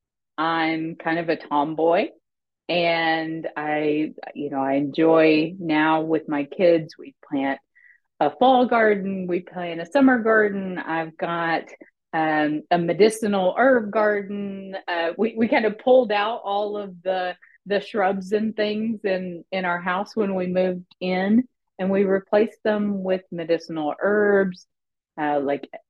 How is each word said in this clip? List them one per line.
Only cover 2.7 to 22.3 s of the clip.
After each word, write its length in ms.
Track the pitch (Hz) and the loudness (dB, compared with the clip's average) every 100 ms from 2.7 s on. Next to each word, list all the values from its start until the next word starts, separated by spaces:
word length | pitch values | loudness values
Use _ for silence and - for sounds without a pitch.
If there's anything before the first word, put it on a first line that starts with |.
| 175 170 165 165 160 160 160 160 - | -2 0 0 0 0 -2 -6 -8 -6
I, 560 | 151 151 151 151 156 - - | -4 -2 0 0 -2 -6 -16
you 160 | - 143 | -10 -6
know, 120 | 139 | -4
I 120 | 135 | 0
enjoy 800 | 139 147 135 165 160 160 156 160 190 | 0 0 2 4 6 6 4 0 -4
now 420 | 165 151 156 160 | -2 0 2 0
with 280 | 160 156 - | 0 -2 -2
my 160 | 147 143 | -6 -6
kids, 500 | - 180 170 156 - | 2 4 4 0 -14
we 180 | - - - | -20 -20 -8
plant 320 | 143 135 139 _ _ _ _ _ - | -4 -4 -6 _ _ _ _ _ -2
a 80 | 151 | -2
fall 380 | - 254 254 247 | 2 4 4 4
garden, 580 | 240 220 208 190 196 180 | 2 2 2 -2 -6 -4
we 140 | 180 | -6
plant 420 | 185 185 175 165 | -6 -10 -8 -8
a 40 | 170 | -2
summer 320 | 277 262 247 | 4 6 4
garden. 580 | 220 220 208 196 190 180 | 4 4 2 -2 -6 -8
I've 400 | - 165 160 160 | -4 -4 -4 -6
got, 460 | 175 170 165 165 - - - _ _ | -6 -4 -2 -2 -6 -18 -20 _ _
um, 480 | 165 156 151 151 151 - | -2 0 0 0 -2 0
a 80 | 175 | 0
medicinal 800 | 170 165 214 220 208 202 185 - | 0 4 4 2 -2 0 0 2
herb 340 | 254 254 208 | 4 4 0
garden. 840 | 214 214 208 196 202 202 196 196 190 - | 0 0 0 -4 -8 -10 -10 -12 -12 -6
Uh, 260 | 170 165 - | -4 -4 -2
we, 160 | 220 220 | -2 0
we 120 | 226 | 0
kind 180 | 294 220 | 2 0
of 140 | 208 | 0
pulled 320 | - 254 240 | 4 6 6
out 300 | 208 208 233 | 0 -2 -4
all 340 | - 202 208 208 | -4 -4 -4 -6
of 240 | 202 180 | -10 -10
the, 340 | 180 185 180 180 - _ - | -4 -4 -4 -8 -16 _ -2
the 160 | 196 | -2
shrubs 500 | 196 226 185 196 185 | -2 0 0 0 -2
and 240 | 208 220 208 | -2 -2 -2
things 440 | 208 214 220 214 | -2 -2 -4 -2
in, 400 | 208 180 185 170 - | -2 -2 -4 -10 -8
in 140 | 190 185 | -4 -2
our 160 | 175 | -2
house 340 | 180 180 208 - | -2 -4 -4 -2
when 200 | 202 190 | -2 -2
we 100 | 180 | -2
moved 400 | 180 185 185 180 - | 0 0 -2 -10 -8
in, 480 | 180 185 196 220 254 _ _ - | -4 0 2 2 2 _ _ -6
and 100 | 190 | 0
we 140 | 196 | 2
replaced 580 | 196 196 - | 2 0 2